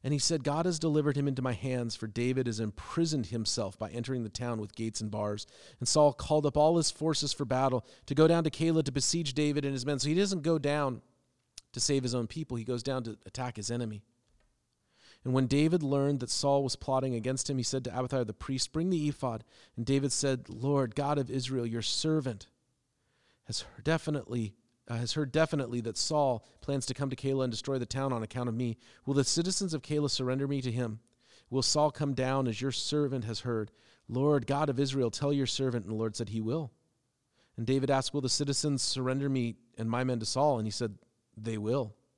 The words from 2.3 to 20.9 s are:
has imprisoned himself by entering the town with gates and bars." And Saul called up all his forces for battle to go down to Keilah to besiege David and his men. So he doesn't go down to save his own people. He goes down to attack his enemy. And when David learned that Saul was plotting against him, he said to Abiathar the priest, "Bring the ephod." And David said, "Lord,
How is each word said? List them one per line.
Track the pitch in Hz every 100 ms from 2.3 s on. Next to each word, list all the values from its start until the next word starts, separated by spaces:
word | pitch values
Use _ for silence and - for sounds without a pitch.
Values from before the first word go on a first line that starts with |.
| 131 120
has | 107
imprisoned | 110 - - - 165 151 113
himself | 117 107 - 101 -
by | 107
entering | 110 117 131
the | 110
town | - 123 113
with | 104 -
gates | 113 -
and | 110
bars." | 107 104 104 - - - -
And | 123
Saul | 156 147
called | - - 151 147
up | 147
all | 151 170
his | 156
forces | - 160 151 143
for | - 127
battle | 127 135 123 - - -
to | 139
go | 160
down | 170
to | 156
Keilah | - 165 160
to | 147
besiege | 135 - 170 156
David | 135 147 143
and | 139
his | 135 123
men. | 143
So | 135
he | 165
doesn't | 196 190
go | 151 160
down | 143 147 139 117 _ _ _ _ _ - _
to | -
save | - 139
his | 123 123
own | 113
people. | 160 156 120
He |
goes | 113 120
down | 113 131
to | 117 104 -
attack | - 127 110
his | 101
enemy. | 120 117 104 - _ _ _ _ _ _ _ _ _ - - 131
And |
when | 131 127
David | 139 156 175
learned | 147 139 139 139
that | 123
Saul | - 143 139
was | 135 -
plotting | - 131 131 120
against | 113 131 -
him, | 135
he |
said | 117 135
to | 123
Abiathar | 123 127 135
the | 120
priest, | 107 - 131 -
"Bring | 156 175
the | 175 147
ephod." | 143 131 113 - - - -
And | 117
David | 139 139
said, | - 143 131 -
"Lord, | - 131 143 127